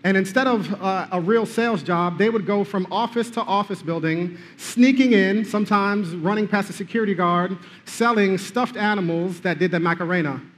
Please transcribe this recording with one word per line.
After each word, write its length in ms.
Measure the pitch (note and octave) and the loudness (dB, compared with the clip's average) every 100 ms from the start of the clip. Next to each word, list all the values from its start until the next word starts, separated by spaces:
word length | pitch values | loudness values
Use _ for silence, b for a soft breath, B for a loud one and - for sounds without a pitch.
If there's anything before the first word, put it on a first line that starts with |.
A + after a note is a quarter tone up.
And 120 | F#3 F#3+ | 2 2
instead 300 | F#3+ B3+ C4 | 2 0 2
of, 260 | A#3 D#3+ G3 | 0 -2 -4
uh, 280 | F#3+ F#3+ D#3+ | -2 -2 -2
a 80 | F3+ | -2
real 280 | F3 A3+ A3 | 2 2 2
sales 340 | A3+ A#3 G#3 | -2 0 -2
job, 380 | C#3+ E3+ F3 F3 | -2 0 0 0
they 100 | G#3+ | 0
would 160 | A3+ E3+ | 0 0
go 180 | G3+ | -2
from 220 | G3+ G3 F#3 | 0 -4 -2
office 400 | G3 A#3 A#3 A#3 | -2 -2 -2 -4
to 100 | A#3 | -4
office 400 | G#3+ G3 G3+ F#3 | -2 -2 -2 -6
building, 560 | D3+ E3 D#3+ D#3+ F3 B B - | -6 -2 -2 -2 -4 B B -16
sneaking 580 | - A#3+ B3+ C4 C4 | -6 4 6 6 6
in, 300 | G#3 F#3+ G#3 | 6 4 2
sometimes 720 | G#3 G#3+ G#3 G#3 G3+ G3+ F3+ | 0 -2 2 2 2 0 -4
running 340 | F3 E3 G#3+ G#3 | -4 -2 0 0
past 220 | G3+ G3 | -2 -2
a 40 | |
security 420 | F3+ F#3+ A#3 G#3+ F3+ | -8 -4 -2 0 0
guard, 420 | F3 F3 F3+ F#3+ B B - | 2 2 0 -6 B B -16
selling 520 | - A#3 A3 G3 F#3+ | 0 2 4 2 2
stuffed 400 | - B3 B3 G3+ | -2 -4 -4 -2
animals 640 | G#3 G#3 F3 E3 F#3 F3 | 0 0 0 -2 -2 -2
that 160 | F#3 D#3 | -2 0
did 140 | F3+ | 0
the 80 | E3+ | 2
Macarena. 600 | E3+ E3+ E3+ F3+ D3+ C3+ - | 0 0 0 0 0 -4 -12